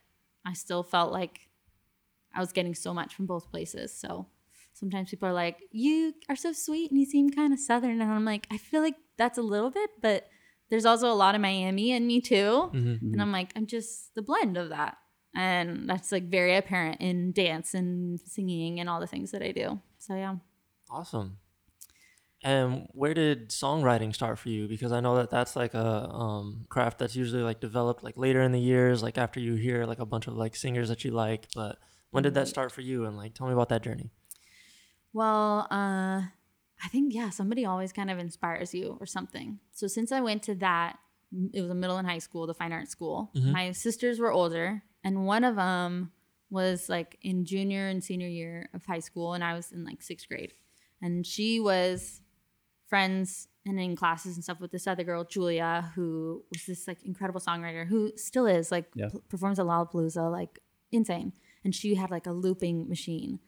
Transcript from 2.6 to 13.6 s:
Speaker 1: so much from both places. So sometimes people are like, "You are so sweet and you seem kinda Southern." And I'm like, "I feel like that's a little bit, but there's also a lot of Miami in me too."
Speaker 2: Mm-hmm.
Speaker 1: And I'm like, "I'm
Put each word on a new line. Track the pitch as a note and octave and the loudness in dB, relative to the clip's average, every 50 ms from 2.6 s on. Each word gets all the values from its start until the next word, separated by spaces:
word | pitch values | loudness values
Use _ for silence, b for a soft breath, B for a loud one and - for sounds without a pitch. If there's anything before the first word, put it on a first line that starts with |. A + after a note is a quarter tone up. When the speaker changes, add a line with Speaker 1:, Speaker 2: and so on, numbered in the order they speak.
| F3 F3 E3+ | -2 -2 -4
Speaker 1:
so | - - F3+ F3 | -6 -6 -6 -4
much | F3 - - - | -4 -6 -8 -6
from | - F#3+ | -6 -4
both | F#3 F3+ E3+ - - | -4 -4 -6 -6 -8
places. | - E3 E3 - - - - - - | -10 -8 -8 -8 -8 -10 -10 -10 -12
So | - - - F3 F3 F#3 - _ _ _ b b b b b b | -12 -10 -10 -10 -10 -10 -14 _ _ _ b b b b b b
sometimes | - G3+ F#3+ F#3+ G3 F#3 F#3 | -8 -8 -6 -4 -4 -6 -6
people | - F#3 G3+ F#3 | -6 -4 -2 -2
are | F3+ | 0
like, | F3+ F3 E3+ E3+ - - - | 0 0 -2 -4 -6 -18 -10
"You | - A3 A#3+ D4 D#4 D#4+ D#4+ D#4+ D4+ - - | -4 0 2 2 4 4 2 0 -2 -6 -6
are | - C#4 | -6 -6
so | - - E4+ | -4 -2 -4
sweet | D#4 - - - D4+ D#4+ E4+ D#4 | -4 -4 -4 -4 -2 -2 0 2
and | C#4 C#4 | 4 4
you | C#4 | 4
seem | C#4 D4 C#4+ C#4+ C#4+ | 6 6 6 6 6
kinda | C#4 C#4+ D4+ D4 C#4 | 4 4 4 4 4
Southern." | C4+ - - A#3 A#3+ B3 B3 A3+ A3+ | 2 2 2 2 2 4 2 2 2
And | A3 G#3+ | 2 2
I'm | G#3+ G#3+ G#3+ | 2 2 2
like, | A3 G#3+ G#3 - - | 0 0 -2 -4 -6
"I | G#3 | -8
feel | G#3 - - - D#4 | -8 -4 0 2 4
like | D#4 D#4+ C#4 - _ _ _ | 4 2 0 -4 _ _ _
that's | - A3+ A#3+ - | 0 0 2 2
a | B3 | -2
little | A#3 G#3+ G3+ G#3 A3 C4 | -2 0 0 2 0 0
bit, | B3+ G4 G#4+ G#4 - - | 0 -2 -2 -2 -4 0
but | - A3 G3+ - - b b b b b b b b _ | 2 2 2 2 0 b b b b b b b b _
there's | A3+ A3+ G#3+ | 0 6 8
also | A#3 A#3 A3+ B3 A#3+ | 8 6 8 6 4
a | A3+ | 6
lot | G3+ G3 G3 G3+ | 8 6 6 6
of | G#3 | 6
Miami | G#3 F#3+ G3 F#3+ F#3 F#3+ F#3+ G3 G#3+ A#3+ | 2 2 2 2 0 0 0 2 2 2
in | B3+ A#3+ A#3 | 2 2 2
me | A#3+ A#3+ B3 | 4 2 2
too." | A#3+ - B3+ G3 G3+ G#3 A#3 C4+ C4 B3 - | 4 6 6 6 6 6 6 4 4 2 0
Speaker 2:
Mm-hmm. | C3 A#2+ A#2+ A#2+ A2 A2+ A2 A2 | 2 2 2 0 0 0 0 0
Speaker 1:
And | G#3 | 2
I'm | G#3 G#3 | 2 2
like, | G3+ F#3 F3+ F#3 - | 0 -2 -2 -4 -4
"I'm | A3 | -6